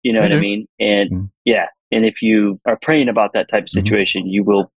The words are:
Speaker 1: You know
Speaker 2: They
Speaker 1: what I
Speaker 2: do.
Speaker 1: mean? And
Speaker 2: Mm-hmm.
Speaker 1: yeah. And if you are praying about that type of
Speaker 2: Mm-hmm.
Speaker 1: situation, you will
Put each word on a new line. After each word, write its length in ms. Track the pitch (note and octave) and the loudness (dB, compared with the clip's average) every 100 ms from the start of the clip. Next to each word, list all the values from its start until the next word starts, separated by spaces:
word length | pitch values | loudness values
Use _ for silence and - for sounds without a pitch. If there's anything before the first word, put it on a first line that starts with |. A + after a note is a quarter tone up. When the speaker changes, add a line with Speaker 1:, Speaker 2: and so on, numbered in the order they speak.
Speaker 1:
You 100 | B2 | -2
know 80 | A2+ | 2
Speaker 2:
They 60 | G#2 | 2
Speaker 1:
what 40 | |
I 40 | D3+ | 2
Speaker 2:
do. 40 | |
Speaker 1:
mean? 260 | E3+ G#2 - - | 0 -4 -8 -4
And 300 | G#2+ G2+ G2 | 0 0 0
Speaker 2:
Mm-hmm. 140 | F#2 G2 - | -4 -8 -4
Speaker 1:
yeah. 220 | A#2+ G#2+ E2+ - _ | 0 0 -2 -8 _
And 140 | A2+ A2+ | 0 0
if 160 | - | 0
you 360 | A2+ G#2+ G#2 G2 B2 | 2 2 2 -2 -4
are 100 | A2 | -2
praying 280 | - D#3 B2 | 0 2 2
about 240 | A2+ G#2 | 0 0
that 140 | G#2 - | -2 -2
type 160 | G#2+ | -2
of 40 | - | -2
Speaker 2:
Mm-hmm. 100 | G2 | -4
Speaker 1:
situation, 460 | G2 G#2 F#2+ F#2+ F#2 | 0 0 0 -4 -4
you 160 | G2 | -2
will 280 | G2 G2+ F#2+ | 2 0 -2